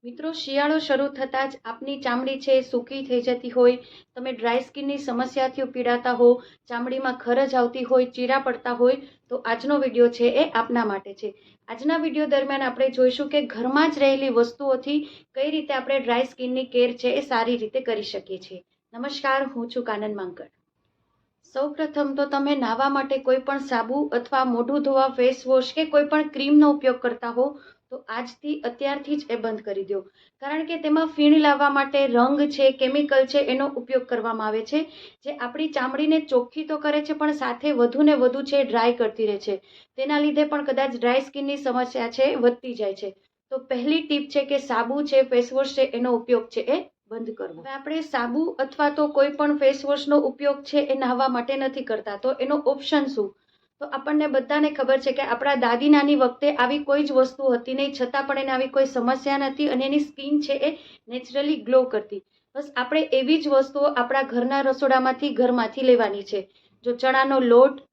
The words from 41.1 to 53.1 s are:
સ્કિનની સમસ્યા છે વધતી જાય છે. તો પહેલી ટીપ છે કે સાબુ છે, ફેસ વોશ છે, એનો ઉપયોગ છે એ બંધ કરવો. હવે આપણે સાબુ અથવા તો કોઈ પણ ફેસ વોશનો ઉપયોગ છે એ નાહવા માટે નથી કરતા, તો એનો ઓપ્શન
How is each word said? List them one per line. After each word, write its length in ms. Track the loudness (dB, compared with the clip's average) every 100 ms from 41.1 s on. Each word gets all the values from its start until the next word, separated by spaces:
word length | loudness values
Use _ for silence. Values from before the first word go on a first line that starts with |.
| 0 -2
સ્કિનની 340 | -8 -6 -4 -2
સમસ્યા 480 | -2 -4 -4 -6 0
છે 140 | 0 4
વધતી 380 | 2 2 -8 -6
જાય 180 | -6 -4
છે. 100 | -10 -12 _ _ _
તો 80 | -10 -6
પહેલી 320 | -4 0 -2 0
ટીપ 260 | -4 -2
છે 140 | -4 0
કે 160 | -2 -2
સાબુ 340 | -2 -2 -2
છે, 180 | 2 2 4
ફેસ 180 | 2 0
વોશ 240 | -2 -2 0
છે, 120 | -2
એનો 240 | 0 0 -2
ઉપયોગ 260 | 2 0 0
છે 180 | -6 -2 -2
એ 20 | -4 _ _
બંધ 260 | -12 -10 -10
કરવો. 240 | -12 -12
હવે 160 | -14 -12
આપણે 260 | -6 -6 -4
સાબુ 400 | -4 -4 -2 -4 -4
અથવા 320 | -6 0 0 2
તો 120 | 0 2
કોઈ 160 | 2 2
પણ 260 | 0 4 2
ફેસ 180 | 2
વોશનો 380 | -2 -2 2 2 2
ઉપયોગ 320 | -2 -2 -2
છે 240 | 0 0 0
એ 120 | 0
નાહવા 260 | 0 2 2 0
માટે 160 | -2 -2
નથી 320 | -2 -4 -6
કરતા, 280 | -6 -6 -6
તો 120 | -4 -2
એનો 220 | -2 0
ઓપ્શન 500 | 0 -2 0 0 0